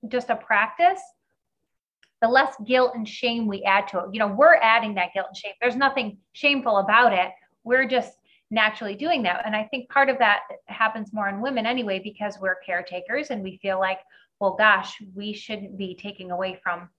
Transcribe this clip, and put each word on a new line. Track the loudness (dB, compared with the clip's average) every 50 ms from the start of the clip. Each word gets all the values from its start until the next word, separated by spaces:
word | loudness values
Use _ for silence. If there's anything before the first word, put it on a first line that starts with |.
| -12 -6
just | -6 -6 -2 -2
a | -4
practice, | -4 -2 0 0 0 0 0 0 2 2 2 2 2 -8 -18 _ _ _ _ _ _ _ _ _ _ _ _ _ _ _ _ _ _ _ _ _ _
the | 0 4
less | 6 4 4 4 -2 -10 -4
guilt | 2 4 4 4 4 0
and | -4 -10 -10
shame | -8 -4 -4 -2 -2 -2 -4 -4
we | -4 -2 0
add | 2 2 2 2 0
to | -6 -6
it. | -6 -6
You | -2 -2
know, | -2 -2
we're | 4 6 8 8 8
adding | 8 6 4 4 4 2 0 -2
that | -2 -4 -2
guilt | -2 -6 -6
and | -6 -10
shame. | -14 -14 -14 -10 _
There's | -2 -2 0
nothing | 2 0 0 0 -2 -6 -6 -8 -14 _ _ _
shameful | -2 0 0 0 2 0 2 2
about | 2 2 4 4 6 6 6
it. | 4 2 0 -2 -4 _ _ _ _ _ _
We're | 0 0 0 2 2
just | 0 -2 -2 -4 _ _ _ _ _ _ _ _
naturally | 0 2 2 2 0 -4 -8 -10 -8
doing | -6 -2 -2 0 0 0
that. | -2 -2 -2 -4
And | -4 -4
I | -4 -4
think | -4 -8 -10 -10 _
part | 2 2 4 4
of | 4 4
that | 4 4 4 2 0 -10 -16 -18 _
happens | -16 -2 0 0 0 0 -4 -10 -8
more | -6 -4 -4 -4
in | -4 -4
women | -6 -4 -4 -2 -2
anyway, | -2 -4 -4 -2 -4 -4 -6
because | -6 -10 -10 -8 -8 -8 -8 -6
we're | -4 -4 -4 -4
caretakers | -4 -6 -6 -6 -6 -6 -10 -10 -8 -4 -6 -6 -4 -4
and | -8 -8
we | -8 -10 -12
feel | -6 -4 -4 0 0
like, | 0 -2 -2 -4 -10 _ _ _ _ _ _ _
"Well, | -2 -2 2
gosh, | 4 6 6 6 4 2 -6 -14 -16 -20 -18 -14
we | -12 -10 -10
shouldn't | -10 -12 -10 -10 -10 -10 -10 -14 -10
be | -10 -10 -10 -10
taking | -12 -14 -16 -14 -14 -10 -8
away | -6 -4 -4 -6 -6 -6
from | _ -6 -6 -6 -8 -20 _